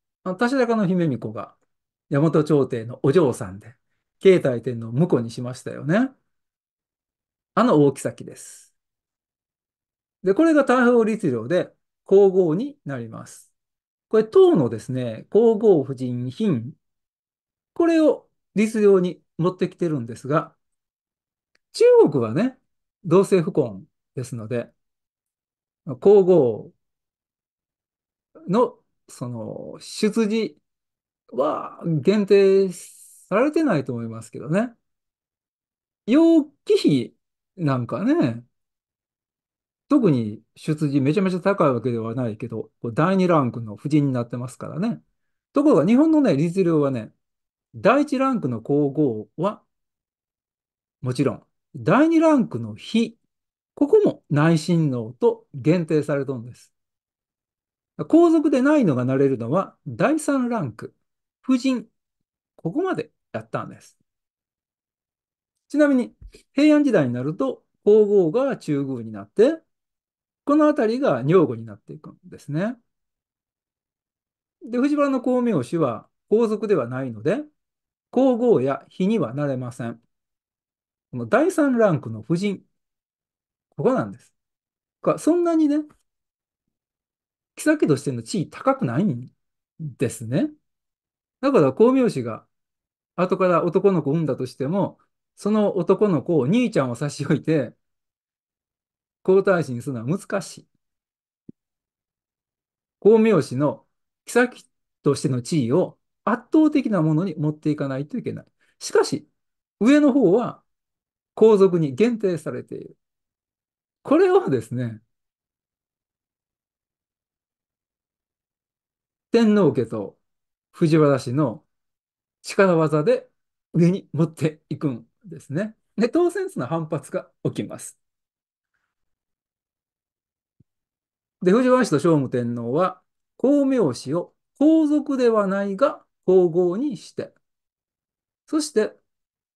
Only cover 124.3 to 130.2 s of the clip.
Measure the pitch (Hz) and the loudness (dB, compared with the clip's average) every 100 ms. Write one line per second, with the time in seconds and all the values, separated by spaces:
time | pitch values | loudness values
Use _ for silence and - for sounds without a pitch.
124.3 | - 156 - - 151 156 117 - _ 185 | -4 -6 -6 -12 -8 -6 -8 -14 _ -20
125.3 | 160 - 143 214 - _ - 240 320 349 | -20 -10 -8 -8 -12 _ -4 -2 0 0
126.3 | 403 370 - 123 165 156 156 - 185 - | -2 -8 -8 -6 -6 -6 -8 -8 -12 -12
127.3 | _ - 120 101 - - - _ _ _ | _ -8 -8 -10 -12 -18 -20 _ _ _
128.3 | _ _ _ _ _ _ _ _ _ _ | _ _ _ _ _ _ _ _ _ _
129.3 | _ _ _ _ _ _ _ _ _ | _ _ _ _ _ _ _ _ _